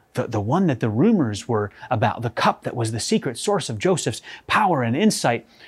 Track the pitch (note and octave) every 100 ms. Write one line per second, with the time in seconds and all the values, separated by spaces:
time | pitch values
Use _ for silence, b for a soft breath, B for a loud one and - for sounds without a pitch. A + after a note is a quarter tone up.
0 | _ - A#2+ A2 G#2 E3+ F#3 A#2+ A#2 G#2+
1 | G#3 G#3+ A#2 G#2 - G#2+ G2+ B B A#2
2 | A2 - A#2 - G#3 - - A#2+ A2 A2+
3 | - A3 C3+ - - G3 - G#2+ F3+ F3+
4 | C3 - B B B - G3+ D3 A#2 D#3+
5 | G#3+ - C3+ A#2 - B